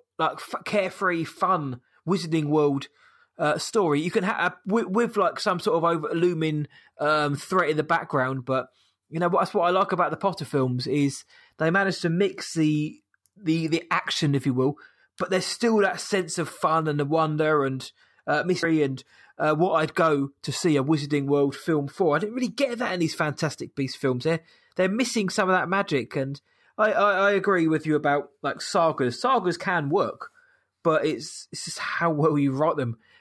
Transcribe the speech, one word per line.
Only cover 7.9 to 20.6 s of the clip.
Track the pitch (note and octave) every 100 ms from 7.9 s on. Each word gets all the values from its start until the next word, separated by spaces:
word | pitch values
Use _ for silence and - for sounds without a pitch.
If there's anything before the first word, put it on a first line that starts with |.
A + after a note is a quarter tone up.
| E3 - C#3+ B2+ C3+ B2+
But | C3 - _ _ _ _
you | D#3+
know | F3
what? | F3+
That's | F#3
what | G#3 F3
I |
like | F#3 F#3+
about | F3+ E3
the | D#3
Potter | G3+ E3+ D3
films, | C#3+ B2+ B2+ A2
is | D3 C#3 C#3 - - _ _
they | D#3+
manage | F#3 F#3+ -
to | F3
mix | E3 G3 - - E3
the, | D#3 D3+ D3+ - _ _ _ _
the, | F#3+ E3 D#3+
the | E3 -
action, | F3 - - D3+
if | C#3 C#3
you | B2+
will, | C3 C#3+ - _ _ -
but | -
there's | F#3+ F#3
still | - A#3 A3
that | G3 F3
sense | - G3 E3+ -
of | D#3
fun | - E3+ D#3+ D#3
and | D3
the | C#3+
wonder | D#3+ D#3 D3+ D#3 D3+
and, | C3+ C3 - _ _ _ -
uh, | D3
mystery | F3 F3 E3+ D#3+
and, | C#3+ C3 - _ - -
uh, | D3+
what | D#3 F3+
I'd | E3 D#3
go | - E3 D3 C#3 -
to | -
see | -